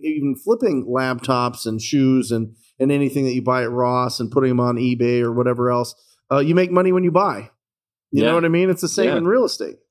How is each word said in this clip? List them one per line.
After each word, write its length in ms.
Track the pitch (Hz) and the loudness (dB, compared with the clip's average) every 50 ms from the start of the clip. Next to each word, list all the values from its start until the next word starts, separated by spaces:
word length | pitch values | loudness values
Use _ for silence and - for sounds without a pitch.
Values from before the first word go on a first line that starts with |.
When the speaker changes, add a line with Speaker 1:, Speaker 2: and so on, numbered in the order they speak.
| 147 | -4
Speaker 1:
even 320 | 156 156 151 143 143 131 | -6 -4 -2 -2 -2 -2
flipping 500 | - - 196 233 226 - 208 151 131 110 | -2 -2 -2 -2 0 0 0 0 -2 -2
laptops 800 | - 123 131 131 131 127 120 123 135 131 123 120 120 117 - - | -2 -2 -2 -2 -2 -4 -4 -2 -2 0 0 0 -2 -4 -6 -6
and 140 | 113 110 110 110 | -6 -6 -6 -4
shoes 480 | - 151 143 135 131 131 131 117 107 | -2 0 2 2 4 2 2 0 0
and, 240 | 117 113 113 110 113 _ _ _ _ - | -2 -4 -4 -6 -10 _ _ _ _ -2
and 140 | 131 139 143 | 0 0 2
anything 320 | 143 143 131 - 143 135 | 2 0 0 -2 -2 -2
that 80 | 127 123 | -2 -2
you 80 | 127 107 | -2 0
buy 200 | 127 127 127 120 | 0 0 0 0
at 60 | 113 120 | -2 -2
Ross 480 | 123 123 123 127 127 123 120 - - | 0 0 0 0 0 -2 -2 -4 -6
and 100 | 120 110 | -6 -2
putting 200 | 123 139 131 131 | 0 0 2 2
'em 100 | 127 120 | 2 2
on 160 | 120 123 123 | 2 0 0
eBay 440 | 117 127 127 123 120 123 120 123 120 120 | 0 0 0 0 0 0 2 2 2 0
or 100 | 117 117 | 0 0
whatever 380 | 123 123 127 123 120 123 123 | 0 0 0 0 0 0 0
else. 240 | 123 120 120 - - _ _ _ _ _ _ - | 0 -2 -2 -4 -8 _ _ _ _ _ _ -2
Uh, 80 | 135 139 | 0 0
you 160 | 143 156 165 | 2 2 2
make 160 | 180 185 180 | 2 2 2
money 220 | 180 180 185 185 180 | 2 2 2 4 2
when 100 | 185 185 | 2 2
you 80 | 170 | 2
buy. 400 | 156 180 208 110 110 101 107 - _ _ _ _ _ _ _ _ _ _ _ _ - | 2 2 0 0 -2 -6 -10 -16 _ _ _ _ _ _ _ _ _ _ _ _ 0
You 100 | 139 110 | 2 2
Speaker 2:
Yeah. 60 | 120 | 2
Speaker 1:
know 60 | 160 | 2
what 80 | 170 165 | 2 2
I 40 | 165 | 2
mean? 220 | 165 170 185 185 | 2 2 2 2
It's 100 | 180 180 - | 0 -2 -4
the 60 | 165 | -4
same 200 | - 202 214 247 | -2 0 0 0
Speaker 2:
Yeah. 80 | - - | 0 0
Speaker 1:
in 80 | 170 | 0
real 180 | 180 220 262 240 | 2 2 2 2
estate. 320 | 160 - - 107 - - - _ _ | 0 -2 -6 -10 -10 -12 -16 _ _